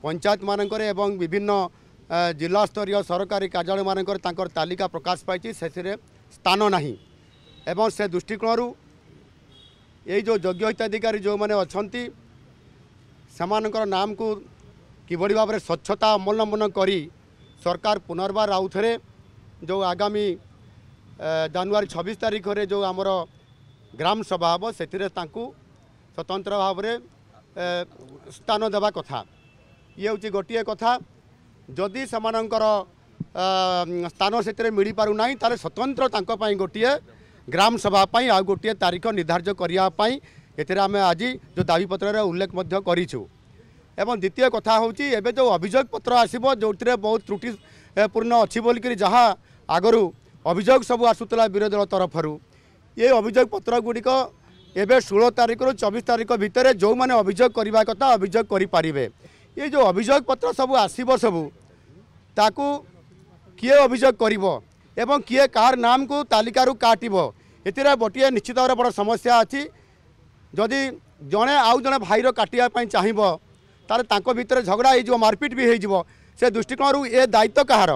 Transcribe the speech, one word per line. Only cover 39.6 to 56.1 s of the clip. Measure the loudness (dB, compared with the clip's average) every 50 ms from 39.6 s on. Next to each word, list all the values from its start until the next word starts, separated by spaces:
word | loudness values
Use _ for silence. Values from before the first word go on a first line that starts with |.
| -4 -2 0 0 0 0
ପାଇଁ | 2 0 0 0 0 -4 -10 -20 _ -20 _ _ _
ଏଥିରେ | -10 -6 -2 0 0
ଆମେ | 0 0 2 2 2 2
ଆଜି | 2 0 -2 -6 -6 -8 -14 -12 -6
ଯେଉଁ | -6 0
ଦାବିପତ୍ରରେ | 0 2 0 0 -2 -4 -4 -2 -2 0 0 -2 -2
ଉଲ୍ଲେଖ | -2 -4 -6 -4 -4
ମଧ୍ୟ | -8 -6 -4 -4 -4 0
କରିଛୁ। | 0 0 0 -2 -4 -8 -12 -12 -14 _ _ _ _ -20 -20 -20 -20 _ -20 _ _ _ -6
ଏବଂ | -4 -4 -2 -2
ଦ୍ୱିତୀୟ | -4 -4 0 2 2 2 2
କଥା | 0 0 2 2 2
ହେଉଛି, | 2 0 -2 -4 -2 -2 -2 0
ଏବେ | -2 -2 0
ଯେଉଁ | 2 4 4
ଅଭିଯୋଗ | 4 2 0 2 2 0 0 0
ପତ୍ର | -6 -8 -2 2 4
ଆସିବ, | 4 4 2 0 -2 0 0 0
ଯେଉଁଥିରେ | 0 -2 -2 -2 -2 0 -2 0
ବହୁତ | 0 0 -2 -2 -2 -2
ତ୍ରୁଟି, | -6 -8 -6 -6 -10 -10 -10 _ -20 -20 -20 -20 -6 _
ଏ, | 0 0
ପୂର୍ଣ୍ଣ | 2 0 -2 0 2 4 4
ଅଛି | 4 2 0 -2
ବୋଲିକରି | 0 0 0 0 -2 -4 -2 0
ଯାହା | 0 4 6 6 6 6 4 0 _ _ -20 -20 _ -2
ଆଗରୁ | -2 2 4 4 4 4 2 0 -4 _ _ _ _ -6 _
ଅଭିଯୋଗ | -2 -2 0 4 4 4 4 4
ସବୁ | 0 -2 2 2 2
ଆସୁଥିଲା | 2 0 -4 -4 0 2 2 2
ବିରୋଧୀ | 2 -2 -2 0 0
ଦଳ | -2 -2 0
ତରଫରୁ, | 0 -2 -2 -2 -2 -4 -4 -4 -6 -10 _ _ _ _ _ _ _ _ _ _ _
ଏ | 2 4
ଅଭିଯୋଗ | 6 6 4 2 2 2 2 2 2
ପତ୍ରଗୁଡ଼ିକ | 0 -6 -4 0 -2 0 0 -2 -6 -2 0 0 0 0 0 -2 -8 _ _ _ -20 -20 -20 -10 -4
ଏବେ | -4 2 4 4 2
ଷୋହଳ | 2 2 2 4 4 4
ତାରିଖରୁ | 4 2 0 0 2 0 0 -2 0 0
ଚବିଶ | -4 -4 -4 -4 -2
ତାରିଖ | 0